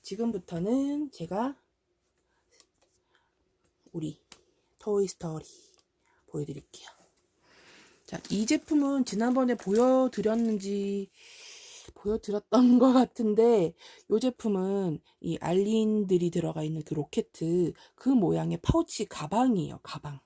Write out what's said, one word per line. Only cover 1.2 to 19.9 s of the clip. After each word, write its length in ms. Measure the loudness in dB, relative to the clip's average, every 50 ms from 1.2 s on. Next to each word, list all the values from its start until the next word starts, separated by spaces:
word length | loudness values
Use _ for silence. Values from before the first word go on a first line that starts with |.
| -12 -8 -6 -4 -4 -6 -8 _ _ _ _ _ _ _ _ _ _ _ _ _ _ _ _ _ _ _ _ _ _ _ _ _ _ _ _ _ _ _ _ _ _ _ _ _ _ _ _ _ _ _ _ _ _ _
우리 280 | -10 -8 -8 -8 -10 _ _ _ -20 _ _ _ _ _ _ _ _ _
토이스토리 640 | -6 -2 0 0 0 -2 -4 _ -10 -10 -10 -10 -12 -16 -20 -20 _ _ _ _ _ _ _ _ _ _ _ _ _
보여드릴게요. 640 | _ -10 -10 -8 -8 -10 -16 -16 _ -20 -20 -20 -20 -20 _ _ _ _ _ _ _ _ _ _ _ _ _ _ -20 -20 -20 -20 _ _ _ _
자, 120 | -14 -14 -14 -8 -6
이 160 | -4 -4 0
제품은 580 | 0 -2 -2 -2 0 0 0 2 2 0 0 -2
지난번에 500 | -2 -2 -2 0 0 2 2 2 0 -2
보여드렸는지, 1500 | -2 -2 0 2 4 4 4 4 2 2 0 -2 -2 -2 -2 0 0 0 0 -2 -4 -4 -4 -4 -4 -4 -4 -4 -6 -6 _ _ _ -20 -20 -20 -20 -20 -20 -20 -20 -20 -20 -20 -20 -20 -20 _
보여드렸던 880 | -10 -6 -4 -4 -4 -4 -6 -6 -6 -2 _ 4 6 8 8 8 8
<laughs> 0 |
것 140 | 8 8 6
같은데, 800 | 6 4 2 _ -2 0 2 4 6 6 6 6 4 4 0 -2 _ -20 -20 -20 -20 _ _
이 100 | 0 0
제품은 800 | 2 0 -2 -2 -4 -2 -2 0 -2 -2 -2 -2 -2 -2 -4 -4 _ _ _ _
이 160 | -6 -6 -6 -4
알린들이 920 | -4 0 0 0 2 2 2 2 2 2 0 0 2 2 2 2 2 0
들어가 320 | -2 -2 -4 -4 -4 -4 -6
있는 180 | -6 -6 -8
그 140 | -6 -6 -6
로켓, 340 | -6 -6 -4 -4 -6 -6 _ _ -6 -4 -2 0 0 0 -2 -4 -10 -20 _ _
그 160 | _ -2 2
모양의 480 | 2 4 2 2 0 0 -2 -4 -6 -2 -2
파우치 420 | 0 0 0 0 -2 -6 -8 -8
가방이에요, 760 | -8 -8 -12 -8 -4 0 0 2 2 0 0 -2 -6 -10 -16 -16
가방. 360 | -16